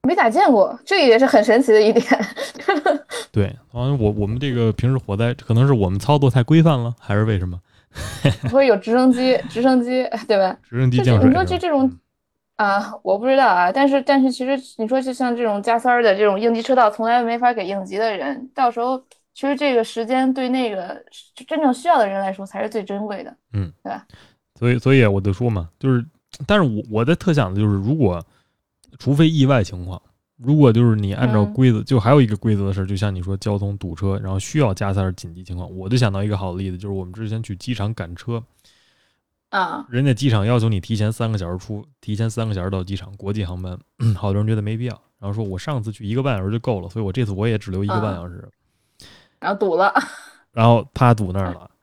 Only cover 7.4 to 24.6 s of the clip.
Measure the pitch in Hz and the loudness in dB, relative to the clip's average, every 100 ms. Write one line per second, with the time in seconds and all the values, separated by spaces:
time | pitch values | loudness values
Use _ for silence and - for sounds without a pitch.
7.4 | 90 87 _ _ _ - - - 139 - | -2 -8 _ _ _ -12 -12 -2 -2 -2
8.4 | 120 254 269 214 - 240 262 247 254 240 | -2 2 2 2 2 2 4 2 2 0
9.4 | 247 220 254 262 240 254 247 226 226 208 | -2 -2 2 2 0 -4 -4 -8 -2 0
10.4 | 190 - _ 117 131 123 127 113 160 302 | 0 -2 _ 0 2 2 4 6 6 4
11.4 | 381 359 359 285 262 254 _ _ _ _ | 0 -2 0 0 0 -2 _ _ _ _
12.4 | _ - 208 202 208 214 - 196 240 269 | _ -4 0 0 -2 -10 -2 -2 2 4
13.4 | 254 180 180 269 277 269 269 277 262 247 | 4 4 2 2 2 2 2 2 2 0
14.4 | 254 269 262 - 220 262 254 247 254 233 | -4 -4 -6 -8 -2 -2 -2 -4 -4 -2
15.4 | 233 202 202 233 247 240 226 190 208 196 | -2 -2 0 0 2 4 4 4 2 2
16.4 | 226 226 233 254 220 214 226 240 233 233 | 0 0 2 4 4 2 0 0 0 0
17.4 | 247 233 185 196 190 196 226 196 208 262 | 0 0 -4 -6 -6 -4 -2 -2 -6 -8
18.4 | 254 - 254 233 240 262 _ _ _ - | -10 -2 -2 0 -4 -4 _ _ _ -6
19.4 | 269 277 285 247 226 - 226 262 262 262 | -4 -2 0 0 -2 -6 -4 0 0 0
20.4 | 254 254 240 196 175 - - - _ - | -2 -2 -4 -6 -10 -14 -18 -20 _ -20
21.4 | 254 311 294 247 349 311 208 196 196 190 | -8 -2 0 0 2 2 2 -2 -4 -6
22.4 | 196 196 220 220 190 202 214 202 - - | -12 -8 -6 -6 -6 -8 -8 -10 -12 -20
23.4 | _ 104 90 - 95 101 _ - _ _ | _ -6 -6 -8 -14 -14 _ -20 _ _
24.4 | _ _ | _ _